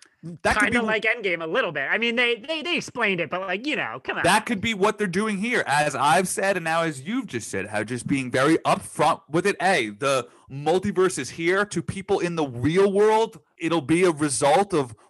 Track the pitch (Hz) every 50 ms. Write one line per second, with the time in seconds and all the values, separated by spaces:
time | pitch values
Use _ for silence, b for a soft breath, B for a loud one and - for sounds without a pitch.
0 | b b b b - 165 175 - - 202 262 233 208 208 233 240 226 214 220 220
1 | 220 220 233 240 202 190 170 165 165 160 175 254 247 180 151 147 135 151 180 202
2 | 233 233 226 247 247 240 240 214 220 294 320 311 277 349 339 269 - - - 247
3 | 226 202 190 170 - - - 185 190 190 180 202 247 302 285 190 139 113 113 135
4 | - - 381 180 139 170 196 220 214 - 240 185 196 233 226 185 190 214 208 208
5 | 208 185 165 190 220 220 208 185 208 240 247 185 - - 135 147 151 147 139 117
6 | 135 147 160 185 190 180 - 214 196 196 202 180 165 160 160 170 165 165 147 131
7 | 131 170 233 269 226 175 - 117 104 - - 98 92 101 107 104 107 107 127 117
8 | - - 143 135 131 123 - 127 135 151 160 - - 143 170 - - - - -
9 | 151 151 - - _ - 143 170 175 202 185 - 156 190 190 151 113 107 104 104
10 | 139 139 139 131 117 b b b b b 131 139 143 156 170 185 190 202 175 185
11 | 185 175 - 160 135 - - - 165 170 185 196 202 208 - 175 - - - 190
12 | 185 - 196 156 - 175 175 165 151 135 120 120 123 147 165 190 196 208 190 202
13 | 208 214 220 220 226 220 - - _ _ _ - 165 160 165 165 139 123 160 175
14 | 185 180 160 143 156 147 123 107 147 139 151 185 202 202 185 151 135 117 107 b
15 | b b